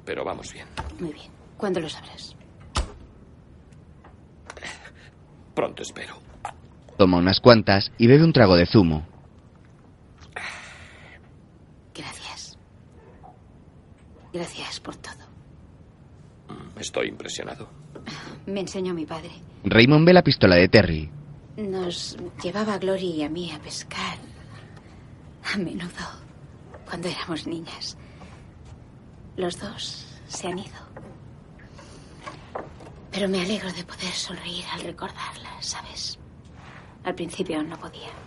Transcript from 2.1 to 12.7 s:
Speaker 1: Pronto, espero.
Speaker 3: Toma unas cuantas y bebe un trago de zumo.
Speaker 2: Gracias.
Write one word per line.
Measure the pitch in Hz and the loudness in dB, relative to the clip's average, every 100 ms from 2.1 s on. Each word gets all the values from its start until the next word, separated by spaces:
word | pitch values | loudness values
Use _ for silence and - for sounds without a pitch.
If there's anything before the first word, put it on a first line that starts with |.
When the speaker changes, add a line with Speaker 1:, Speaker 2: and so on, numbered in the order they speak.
| - - - - - - - - - - - - - - - - - - - - - - - - - - - - - - - - - - | -18 -18 -20 -20 -20 -10 -6 -6 -10 -20 -20 -20 -20 -20 -20 -20 -20 -20 -20 -20 -20 -20 -20 -20 -16 -16 -16 -20 -20 -20 -20 -20 -20 -14
Speaker 1:
Pronto, | - - - | -6 -6 -6
espero. | - - - - - - - - - - - - | -14 -12 -14 -16 -20 -18 -18 -18 -20 -20 -20 4
Speaker 3:
Toma | 95 90 | 6 6
unas | 90 92 | 4 8
cuantas | 127 117 98 98 - - | 10 8 8 2 0 4
y | 117 | 8
bebe | 139 | 8
un | 165 | 8
trago | 143 107 87 | 8 8 8
de | 87 | 8
zumo. | 117 87 78 78 - - - - - - - - - - - - - - - - - - - - - - - - - - - - | 6 6 4 -2 -16 -20 -20 -20 -20 -20 -20 -20 -20 -20 -20 -18 -14 -12 -14 -16 -20 -20 -20 -20 -20 -20 -20 -20 -20 -20 -20 -20
Speaker 2:
Gracias. | - - - - - - - - | -16 -14 -14 -14 -14 -16 -18 -20